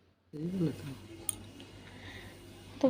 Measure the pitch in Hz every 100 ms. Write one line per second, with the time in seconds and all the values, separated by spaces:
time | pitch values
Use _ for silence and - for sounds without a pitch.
0 | - _ _ 147 170 190 160 - 143 117
1 | 98 - - - - - - - - -
2 | - - - - - - - - 269